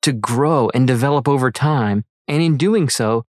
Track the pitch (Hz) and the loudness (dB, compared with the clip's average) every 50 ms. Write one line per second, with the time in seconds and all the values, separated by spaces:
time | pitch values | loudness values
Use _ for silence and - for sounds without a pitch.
0 | - 156 139 113 104 - 117 120 139 151 165 147 120 104 - 123 131 127 127 117 | 0 -2 -2 -2 -4 -4 -2 0 0 2 2 2 0 0 0 2 2 2 2 2
1 | 120 139 143 147 127 143 143 135 127 131 - - - 147 156 143 113 104 101 202 | 0 0 0 0 0 2 0 2 0 0 -2 0 -2 0 0 0 0 0 0 -2
2 | - _ _ _ _ - 147 151 165 165 156 131 143 190 220 226 170 127 - - | -4 _ _ _ _ -4 -2 0 0 0 0 0 0 0 0 0 0 -2 -2 -2
3 | 123 107 110 117 113 _ _ | -2 0 0 -2 -4 _ _